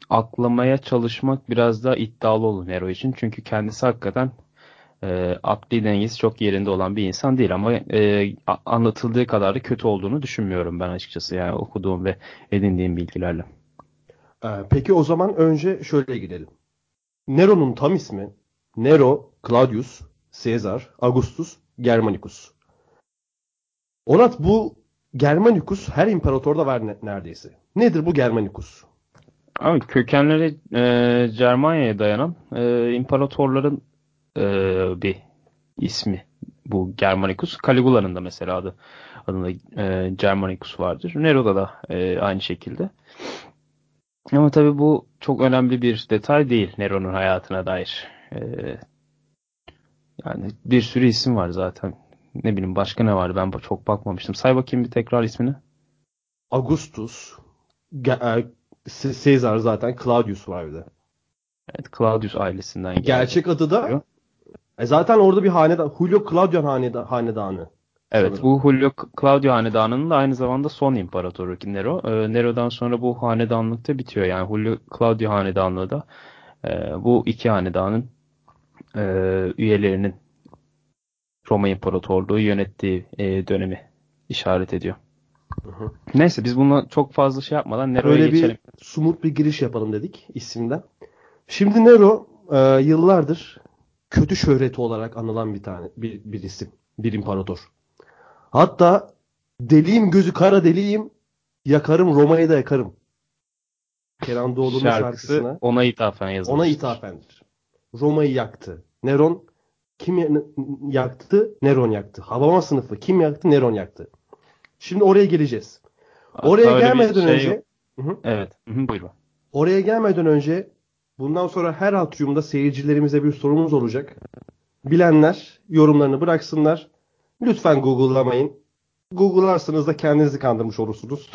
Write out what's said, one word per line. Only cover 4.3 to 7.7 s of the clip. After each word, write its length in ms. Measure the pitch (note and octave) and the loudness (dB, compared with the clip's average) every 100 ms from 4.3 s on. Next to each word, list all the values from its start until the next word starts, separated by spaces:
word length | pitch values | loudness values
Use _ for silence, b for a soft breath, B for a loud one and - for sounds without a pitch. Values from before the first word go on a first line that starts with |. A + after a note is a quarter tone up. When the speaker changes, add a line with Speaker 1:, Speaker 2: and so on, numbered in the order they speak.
| - _ b b b b b | -6 _ b b b b b
Speaker 1:
e, 360 | G2 F2+ F2+ F2+ | -6 -4 -4 -4
akli 420 | - G#2 - A#2 | -4 -4 -2 -2
dengesi 340 | G#2+ G2+ A2 - | 0 0 -2 -2
çok 220 | A2+ A2 | -4 0
yerinde 300 | G#2 G2 G2+ | -2 0 0
olan 260 | F#2+ F#2+ G#2 | -2 -2 -2
bir 100 | F#2+ | -4
insan 320 | F2 C#3 C3 | -2 0 2
değil 160 | G2+ | 0
ama, 180 | F#2 G#2+ | 0 -2